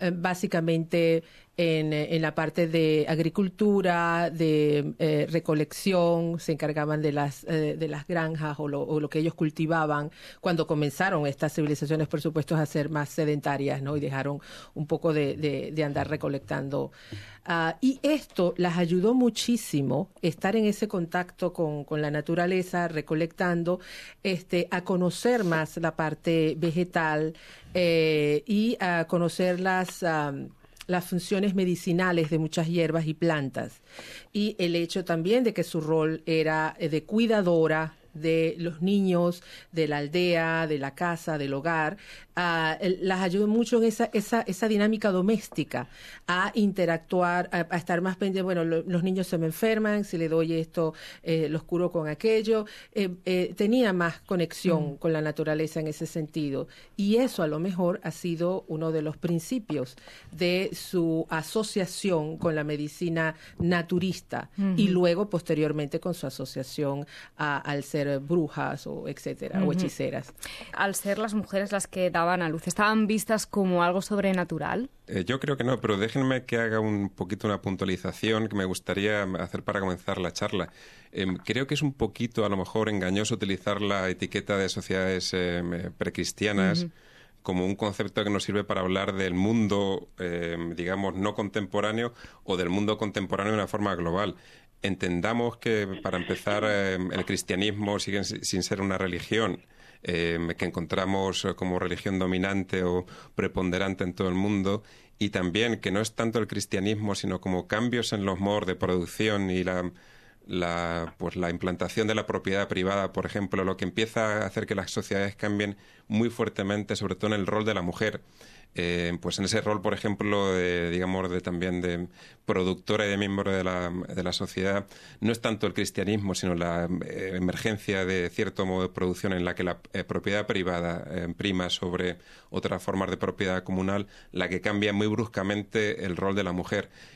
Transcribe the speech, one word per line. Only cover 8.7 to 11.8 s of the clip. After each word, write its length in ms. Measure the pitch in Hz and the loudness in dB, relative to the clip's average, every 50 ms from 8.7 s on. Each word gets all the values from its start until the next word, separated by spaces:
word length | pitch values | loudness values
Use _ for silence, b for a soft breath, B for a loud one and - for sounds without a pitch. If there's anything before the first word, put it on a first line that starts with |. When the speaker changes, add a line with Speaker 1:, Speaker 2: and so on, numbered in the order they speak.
| 143 143 143 | -4 -4 -2
Speaker 1:
o 180 | - 156 151 | -2 0 0
lo 80 | 147 143 | 0 0
que 120 | - 160 | 0 0
ellos 140 | 160 165 160 | 0 0 0
cultivaban 760 | - 160 156 151 - 165 151 165 165 156 151 147 147 147 151 B B B B B B | 0 0 -2 0 0 0 2 2 2 2 2 0 0 -2 -4 B B B B B B
cuando 260 | - 185 175 160 160 | -2 0 2 2 2
comenzaron 600 | - 170 151 151 143 - - 180 196 196 160 147 | 2 2 2 2 0 0 0 0 2 2 2 2
estas 280 | 143 135 - - 151 - | 0 0 0 -2 -2 0
civilizaciones, 540 | - 156 147 151 139 | 0 0 0 0 0